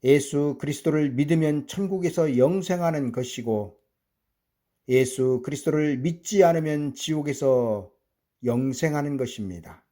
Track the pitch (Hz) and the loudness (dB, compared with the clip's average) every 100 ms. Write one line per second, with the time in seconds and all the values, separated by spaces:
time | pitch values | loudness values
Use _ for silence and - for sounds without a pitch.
0 | 127 143 135 143 147 131 143 147 - 151 | 6 4 4 -2 -2 -2 -6 -2 0 0
1 | 147 123 147 165 156 147 143 - 196 190 | 0 0 0 2 2 0 -4 -6 -4 -2
2 | 175 175 160 123 131 185 175 180 170 156 | -4 0 0 4 4 4 -2 0 0 0
3 | 131 117 127 - 117 110 101 _ _ _ | -4 -4 -6 -6 -4 -2 -4 _ _ _
4 | _ _ _ _ _ _ _ _ - 127 | _ _ _ _ _ _ _ _ 2 4
5 | 131 - 131 127 123 139 - 151 151 135 | 4 0 0 0 -2 -4 -2 0 0 0
6 | 143 170 - 208 175 165 156 151 147 139 | -2 -4 -4 4 4 4 0 -2 -4 -6
7 | - 156 147 139 139 127 120 107 95 _ | -4 -4 -2 -2 2 2 2 -2 -6 _
8 | _ _ _ _ 120 120 135 127 160 147 | _ _ _ _ -2 0 -2 -2 -2 -2
9 | 143 139 123 - 101 87 82 - _ | -4 -4 -6 -6 -10 -10 -16 -20 _